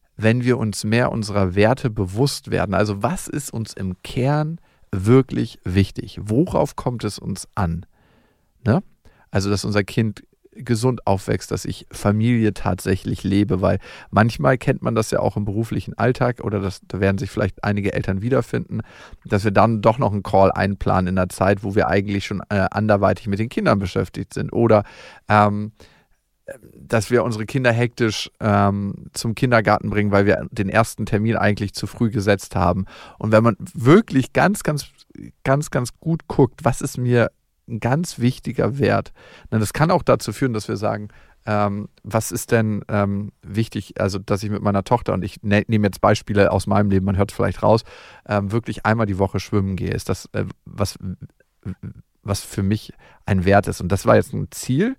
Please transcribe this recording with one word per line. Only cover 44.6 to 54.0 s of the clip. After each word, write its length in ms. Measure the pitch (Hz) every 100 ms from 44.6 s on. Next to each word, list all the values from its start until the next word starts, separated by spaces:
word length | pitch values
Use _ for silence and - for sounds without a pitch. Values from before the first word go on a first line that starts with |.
meiner 220 | 104 98
Tochter, 300 | - 120 -
und 100 | 98
ich 180 | 101 -
ne-, 220 | 104 101 98
nehme 200 | 110 101
jetzt 140 | -
Beispiele 500 | 107 107 - 101 95
aus 160 | 98 -
meinem 220 | 101 104
Leben, 160 | 95 95
man 120 | 95
hört's 160 | 98
vielleicht 300 | - 101 -
raus, 200 | 107 113 - - - - -
ähm, 240 | 104 101
wirklich 340 | 113 - 107 107
einmal 200 | 113 104
die 120 | 92
Woche 220 | 98 98
schwimmen 360 | - 104 98 92
gehe. 160 | 90
Ist 180 | - -
das, 180 | - -
äh, 120 | 107 101 - -
was, 340 | - 101 - 95 90 - _ _ _ - - - - _ _
was 180 | 107 98
für 220 | - -
mich 300 | 95 107 - - - _ -
ein 200 | 95 90
Wert 220 | 101 98
ist. 120 | 90
Und 100 | 87
das 140 | 98